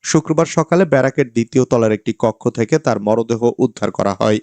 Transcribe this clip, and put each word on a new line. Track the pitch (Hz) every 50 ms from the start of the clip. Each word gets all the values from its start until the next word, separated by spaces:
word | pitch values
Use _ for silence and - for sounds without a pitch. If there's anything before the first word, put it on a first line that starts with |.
| -
শুক্রবার | - - 160 - - 160 151 165
সকালে | - - 165 156 _ 170 175 190
ব্যারাকের | 156 139 135 131 135 - - 139 120
দ্বিতীয় | 113 117 117 - - 131 123
তলার | - 131 120 113 110
একটি | 107 101 _ - 107 _
কক্ষ | - 113 107 _ - 127
থেকে | - - 113 - 160 151
তার | - 139 113 101
মরদেহ | 101 104 110 113 113 113 117 110 120 120 - -
উদ্ধার | 131 123 - - 107 101
করা | - - 98 101
হয়। | 98 - 117 110 107 110